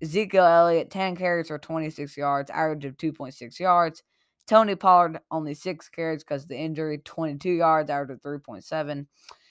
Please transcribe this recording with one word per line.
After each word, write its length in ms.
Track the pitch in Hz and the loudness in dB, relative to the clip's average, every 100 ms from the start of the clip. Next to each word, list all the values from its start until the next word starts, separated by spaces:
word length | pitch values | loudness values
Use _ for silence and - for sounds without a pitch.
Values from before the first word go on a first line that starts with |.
Ezekiel 440 | 160 180 202 190 | -6 -4 2 4
Elliott, 460 | 175 170 170 165 - | 6 8 6 4 0
ten 260 | 190 190 180 | -4 -4 -2
carries 320 | 180 170 160 | -2 -2 -4
for 100 | 147 | -10
twenty-six 580 | - 160 156 156 143 - | -8 -6 -6 -8 -12 -6
yards, 340 | 143 139 135 | -2 -2 -4
average 340 | - 160 147 | -2 -2 -2
of 120 | 139 131 | -8 -8
two 160 | 160 | -6
point 220 | 147 131 | -6 -12
six 240 | - 120 - | -14 -16 -4
yards. 460 | 180 175 165 - _ _ _ _ - | 2 2 2 -4 _ _ _ _ 2
Tony 300 | 220 214 190 | 4 4 2
Pollard, 420 | 190 180 170 160 - | 6 6 6 -2 -8
only 220 | 160 151 | -6 -6
six 340 | 143 185 170 - | -8 -8 -10 -12
carries 340 | - 165 151 | -8 -6 -6
'cause 220 | - 143 | -6 -8
of 60 | 151 | -8
the 60 | 127 | -8
injury, 420 | 160 156 156 151 | -8 -6 -6 -8
twenty-two 520 | - - 156 143 180 | -10 -8 -6 -4 -2
yards, 400 | 170 165 160 147 | 2 4 2 0
average 200 | 143 139 | -4 -6
of 120 | 127 | -10
three 160 | 143 147 | -12 -12
point 240 | - 101 | -12 -18
seven. 460 | - 156 147 143 143 _ - - _ | -8 -6 -6 -8 -12 _ -20 -20 _